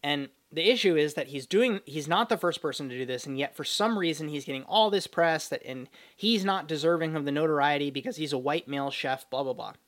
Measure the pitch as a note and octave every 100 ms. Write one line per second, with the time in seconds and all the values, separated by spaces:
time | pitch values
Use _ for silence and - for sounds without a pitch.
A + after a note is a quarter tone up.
0 | C#3+ C#3+ C3+ _ _ D#3 F3 B3 G3+ D#3+
1 | D3+ D3 C3+ C#3 C3 F#3+ B3 G3 - D3
2 | D3 F3 A3+ G3+ F3 - D3+ B2+ C#3 B2+
3 | B2+ B2+ - C3+ C#3+ - C#3+ - G#3+ A3
4 | E3+ D3+ D#3 D3 C3+ C3+ C3 G3+ G#3+ G3
5 | - - E3+ D#3+ - C#3 - C3 B2+ -
6 | - _ G#3 A3+ F#3+ F#3+ D#3 D#3 D#3+ E3+
7 | D#3+ D#3 C#3+ C#3+ D#3+ D3+ C#3+ C#3+ C#3+ C#3
8 | B3 F3+ D#3 C3+ C3 D#3+ D3+ C#3 C#3 C3+
9 | C#3+ C3 - B2+ C#3 B2+ A2 -